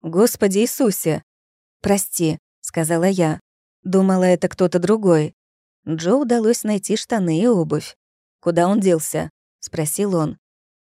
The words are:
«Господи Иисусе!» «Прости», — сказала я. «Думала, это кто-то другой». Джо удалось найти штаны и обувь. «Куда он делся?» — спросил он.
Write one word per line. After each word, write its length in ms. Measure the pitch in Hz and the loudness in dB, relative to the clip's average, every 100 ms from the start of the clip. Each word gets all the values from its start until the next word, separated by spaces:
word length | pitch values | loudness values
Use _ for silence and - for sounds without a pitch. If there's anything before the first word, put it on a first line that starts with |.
«Господи 580 | 160 170 240 - 208 190 | -4 0 0 2 0 2
Иисусе!» 640 | 240 - 254 185 165 151 _ _ _ _ _ _ | 0 0 0 0 -4 -4 _ _ _ _ _ _
«Прости», — 560 | 196 202 - - 160 156 _ _ | -2 -2 -2 -2 -2 -2 _ _
сказала 440 | - - 160 170 185 | -8 -4 -2 0 0
я. 340 | 190 160 139 _ _ _ _ | 2 0 -2 _ _ _ _
«Думала, 400 | 190 190 190 185 | -2 2 2 2
это 240 | 185 175 180 | 2 2 0
кто-то 320 | - 180 180 | 0 0 0
другой». 540 | 175 220 196 160 151 _ _ _ _ _ - | 0 2 4 2 2 _ _ _ _ _ -8
Джо 280 | 160 170 254 | -4 0 0
удалось 480 | 262 240 220 240 | 2 0 2 0
найти 320 | 220 208 - 214 | -2 -4 -2 -4
штаны 440 | - 226 175 160 | -2 -2 0 2
и 80 | 240 | 2
обувь. 480 | 208 151 151 - - _ _ _ _ | 2 0 -4 -6 -20 _ _ _ _
«Куда 280 | 170 170 175 | -2 0 2
он 120 | 214 | 2
делся?» — 500 | 190 165 - 156 160 _ _ _ | 2 2 0 -6 -8 _ _ _
спросил 560 | - - 151 - 202 180 | -12 -6 -4 -2 -2 0
он. 220 | 156 - _ _ _ _ | -2 -6 _ _ _ _